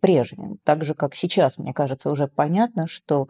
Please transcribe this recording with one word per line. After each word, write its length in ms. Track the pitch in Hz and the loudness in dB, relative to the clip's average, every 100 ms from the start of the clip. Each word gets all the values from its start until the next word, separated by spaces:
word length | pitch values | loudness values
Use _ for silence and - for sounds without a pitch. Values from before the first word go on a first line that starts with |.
прежним. 580 | 185 165 120 - - - | 4 4 2 -4 -14 -4
Так 200 | - 151 | 0 0
же, 100 | 151 | 0
как 200 | 156 143 | -4 -4
сейчас, 440 | - 180 - 143 - | -4 -2 2 2 2
мне 160 | - | -8
кажется, 360 | 131 139 131 143 | -4 -4 -2 -4
уже 180 | 143 143 | -2 -2
понятно, 580 | - 147 180 240 208 165 | 0 0 0 0 -2 -6
что 420 | - - 143 139 | -8 -2 -2 -2